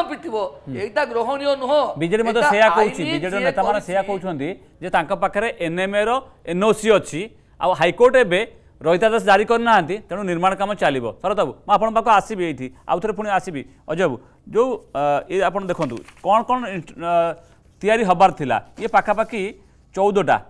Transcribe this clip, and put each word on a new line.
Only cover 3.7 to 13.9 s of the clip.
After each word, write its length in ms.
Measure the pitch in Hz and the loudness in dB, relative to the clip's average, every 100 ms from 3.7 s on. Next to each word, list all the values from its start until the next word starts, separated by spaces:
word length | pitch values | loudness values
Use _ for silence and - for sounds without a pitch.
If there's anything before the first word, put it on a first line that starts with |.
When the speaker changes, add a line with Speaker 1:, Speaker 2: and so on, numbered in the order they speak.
| 208 | -2
Speaker 2:
ସେଇଆ 220 | - 190 | -2 -4
Speaker 1:
କରିଛି 80 | 196 | -2
Speaker 2:
କହୁଛନ୍ତି 380 | 196 185 156 143 190 - - | -4 -6 -6 -6 -8 -16 -14
ଯେ 60 | 175 | -4
ତାଙ୍କ 220 | 185 165 190 | -2 -2 -2
ପାଖରେ 260 | 185 202 226 - | -2 -2 -4 -4
ଏନ୍ଏମ୍ଏର 500 | 170 170 190 202 214 254 262 _ - | -6 -4 -2 -2 0 -2 -4 _ -6
ଏନ୍ଓସି 420 | 170 214 214 214 | 0 0 2 4
ଅଛି, 300 | 202 - 147 214 - _ - | 2 2 -10 -10 -14 _ -4
ଆଉ 100 | 175 180 | -2 2
ହାଇକୋର୍ଟ 360 | 170 170 247 262 | 2 6 6 6
ଏବେ 240 | 214 180 233 - _ - | 4 2 -2 -10 _ -6
ରହିତାଦେଶ 380 | 143 180 170 220 | 0 2 4 2
ଜାରି 200 | 196 196 | 4 4
କରିନାହାନ୍ତି, 520 | 214 233 233 214 156 202 - | 4 0 4 2 2 -6 -8
ତେଣୁ 140 | 185 | -8
ନିର୍ମାଣ 300 | 196 170 185 | -4 0 0
କାମ 160 | 190 196 | 0 -4
ଚାଲିବ। 320 | 208 170 135 117 95 | 0 0 0 -4 -6
ଶରତ 160 | 185 208 | -4 -2
ବାବୁ, 120 | 160 - | -2 -4
ମୁଁ 80 | - | 0
ଆପଣଙ୍କ 200 | 202 220 220 | 0 2 0
ପାଖକୁ 140 | 226 | 2
ଆସିବି, 320 | 202 190 214 | 2 2 -4
ଏଇଠି 220 | 170 131 127 - - | -4 -6 -10 -12 -4
ଆଉ 100 | 180 | -2
ଥରେ 120 | 214 | -2
ପୁଣି 160 | 202 214 | -6 -2
ଆସିବି। 320 | 190 185 147 - _ | -4 -4 -10 -12 _
ଅଜୟ 140 | - | -8